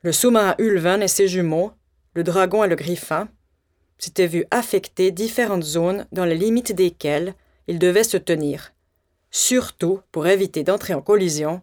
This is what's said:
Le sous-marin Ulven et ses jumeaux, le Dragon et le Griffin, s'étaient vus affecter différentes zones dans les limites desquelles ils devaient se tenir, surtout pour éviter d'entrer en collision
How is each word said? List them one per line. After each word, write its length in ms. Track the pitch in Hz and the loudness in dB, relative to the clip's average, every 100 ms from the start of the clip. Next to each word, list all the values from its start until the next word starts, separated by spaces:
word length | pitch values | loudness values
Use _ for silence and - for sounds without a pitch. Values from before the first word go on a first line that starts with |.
Le 100 | 170 | -2
sous-marin 440 | 160 247 226 202 - | 2 4 4 4 2
Ulven 460 | 220 190 165 196 | 0 2 2 0
et 40 | 196 | 0
ses 200 | - 196 | 2 2
jumeaux, 460 | 185 170 156 202 _ _ _ _ | 2 0 0 -2 _ _ _ _
le 100 | 170 | -4
Dragon 400 | 170 175 185 202 | 0 2 2 2
et 40 | 208 | 2
le 80 | 165 | 0
Griffin, 520 | 151 175 - 160 214 _ _ _ _ _ _ _ | -2 -8 -4 -6 -6 _ _ _ _ _ _ _
s'étaient 280 | 175 - 180 | -8 0 0
vus 180 | 170 165 | 0 -2
affecter 640 | 220 233 190 - - 185 | -2 0 -4 -4 0 0
différentes 520 | 175 226 226 226 190 | 0 -4 -2 0 -2
zones 440 | 151 165 170 196 - | -2 -2 -2 -2 -6
dans 140 | 185 180 | -4 -2
les 120 | 165 | 0
limites 340 | 208 233 240 | 0 0 -2
desquelles 640 | 185 180 170 147 151 180 190 _ _ - | 0 0 0 -4 -2 -4 -10 _ _ -8
ils 120 | 170 | 0
devaient 240 | 180 185 | 4 4
se 140 | 220 185 | 2 -2
tenir, 560 | 147 160 147 135 - _ _ _ _ _ _ | -2 -2 -2 -6 -12 _ _ _ _ _ _
surtout 720 | - - 254 247 - 170 190 _ | -2 2 2 0 -4 -4 -4 _
pour 140 | 165 156 | -2 2
éviter 380 | 196 196 160 | 2 2 -2
d'entrer 320 | 151 196 - 165 | -2 -2 -2 -6
en 60 | |
collision 600 | 151 208 185 151 151 180 | 2 2 2 -2 -4 -6